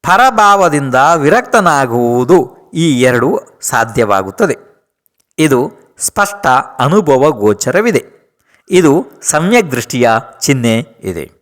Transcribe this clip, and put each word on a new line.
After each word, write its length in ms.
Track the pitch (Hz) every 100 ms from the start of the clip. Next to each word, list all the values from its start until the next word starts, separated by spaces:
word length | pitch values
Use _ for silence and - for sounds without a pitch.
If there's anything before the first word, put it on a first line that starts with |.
ಪರಭಾವದಿಂದ 920 | - 190 262 220 208 202 180 147 139 127 147 170
ವಿರಕ್ತನಾಗುವುದು 1400 | 143 220 - 233 180 143 131 117 120 120 127 180 127 - _
ಈ 280 | 160 165 127
ಎರಡು 400 | 127 120 127 - - _
ಸಾಧ್ಯವಾಗುತ್ತದೆ. 960 | - 123 113 110 107 98 95 - 196 - _ _ _ _ _ _ _ -
ಇದು 320 | 156 127 143 - _ _
ಸ್ಪಷ್ಟ 500 | - - 202 - 135 131 - -
ಅನುಭವ 520 | 127 196 160 131 147
ಗೋಚರವಿದೆ. 760 | 123 104 101 127 175 233 165 - _ _ _ _ _ _
ಇದು 360 | 180 160 151 - -
ಸಮ್ಯಕ್ 500 | - 151 175 240 175
ದೃಷ್ಟಿಯ 380 | 127 - 131 117 113 - -
ಚಿಹ್ನೆ 560 | - 135 117 113 - _
ಇದೆ. 320 | 95 85 67 _